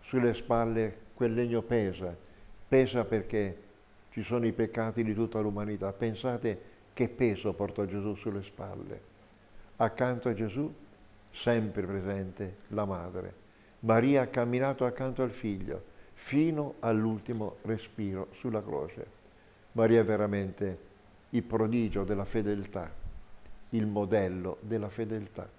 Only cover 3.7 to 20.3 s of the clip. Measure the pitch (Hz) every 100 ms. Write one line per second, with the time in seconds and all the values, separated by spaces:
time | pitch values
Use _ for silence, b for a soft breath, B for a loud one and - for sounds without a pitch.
3.7 | - - - - - 104 120 113 - 110
4.7 | 120 113 113 110 104 113 113 107 101 104
5.7 | 104 95 98 117 104 127 120 120 95 B
6.7 | B B - 117 - 123 98 107 90 101
7.7 | - 98 101 101 98 110 101 98 - 98
8.7 | 98 92 - - - b b b b b
9.7 | - 113 - 127 123 127 104 110 107 151
10.7 | - - - - - - - - 117 107
11.7 | 101 92 98 92 98 92 90 95 95 -
12.7 | 104 104 92 87 92 92 90 b b b
13.7 | b 110 113 127 143 123 127 117 123 135
14.7 | 131 123 123 131 127 127 - 113 98 92
15.7 | - - B B - - 139 160 156 143
16.7 | - 117 110 110 110 - 117 104 - -
17.7 | 110 - - 101 95 95 - 127 110 104
18.7 | 69 71 - - - - B B B B
19.7 | 117 113 117 107 104 104